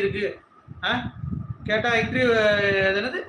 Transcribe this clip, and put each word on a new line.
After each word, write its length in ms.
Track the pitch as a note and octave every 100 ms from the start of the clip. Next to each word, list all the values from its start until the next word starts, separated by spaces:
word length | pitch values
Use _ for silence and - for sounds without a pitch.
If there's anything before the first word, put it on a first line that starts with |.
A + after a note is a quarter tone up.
இருக்கு? 400 | G3 G#3 G3 - _ _ - -
ஆ? 60 | F#3+ B3 B3 - - - - -
கேட்டா 280 | - G#3+ A#3+
இன்டர்வியூ, 380 | A3+ A3 B3 B3 A3+ G#3+ G#3 G3+ G3 F#3+
அது 120 | G3
என்னது, 180 | B3 F4+